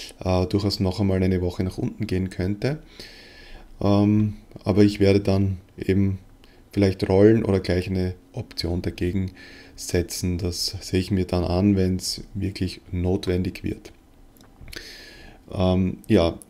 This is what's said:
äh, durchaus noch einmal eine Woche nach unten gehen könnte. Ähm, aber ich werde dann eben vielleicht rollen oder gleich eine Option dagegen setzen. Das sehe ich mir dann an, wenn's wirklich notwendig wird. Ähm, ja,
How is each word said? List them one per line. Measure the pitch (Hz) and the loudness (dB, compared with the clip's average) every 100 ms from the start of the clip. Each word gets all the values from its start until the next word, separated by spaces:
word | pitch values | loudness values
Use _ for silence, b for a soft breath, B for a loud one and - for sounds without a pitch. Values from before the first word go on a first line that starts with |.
| B - | B -8
äh, | 95 90 92 | 0 0 2
durchaus | 98 101 - | 0 0 0
noch | 92 92 | -2 0
einmal | 98 95 | 0 2
eine | 92 92 | 2 2
Woche | 90 - | -2 -2
nach | 92 - | -4 -4
unten | 127 - 107 | -6 -6 -4
gehen | 92 92 | -2 -2
könnte. | - 92 104 127 151 B B B B B B B B B - | -4 -4 -2 -4 -4 B B B B B B B B B -2
Ähm, | 101 101 104 107 107 107 - - | 2 4 4 4 0 -4 -14 -6
aber | 110 95 | 2 4
ich | 104 104 | 4 6
werde | 98 98 | 4 4
dann | 101 98 98 92 - - | 4 2 2 -2 -10 -6
eben | - 95 98 95 - - b b - | 0 2 2 -2 -10 -20 b b -6
vielleicht | 101 98 95 101 | 2 2 2 2
rollen | 95 107 113 98 | 6 8 6 2
oder | 95 | 0
gleich | 95 90 95 | 0 0 0
eine | 95 90 - - | -2 -2 -6 -12
Option | - - - 85 87 | -12 -12 -8 -4 -4
dagegen | 85 - 90 95 92 B B B B - | -4 -4 -2 -2 -4 B B B B -16
setzen. | - 90 85 - 92 87 | -4 -2 -2 -4 -4 -2
Das | 92 85 - 95 | -4 -4 -6 -8
sehe | - 92 | -4 -2
ich | 92 | 0
mir | 95 90 | -2 0
dann | 90 | 0
an, | 85 90 101 98 | 0 2 2 4
wenn's | 92 90 - - - | 2 0 -4 -8 -10
wirklich | 98 95 - 92 - - | -6 -6 -4 -6 -8 -8
notwendig | 87 90 98 92 90 92 - | -4 0 0 0 -2 -2 -6
wird. | - - - - _ - - - - - - B B B B B B B - | -8 -10 -14 -20 _ -20 -20 -20 -20 -20 -18 B B B B B B B -10
Ähm, | 98 92 92 92 - - | -2 2 2 0 -2 2
ja, | 101 85 - | 4 4 -2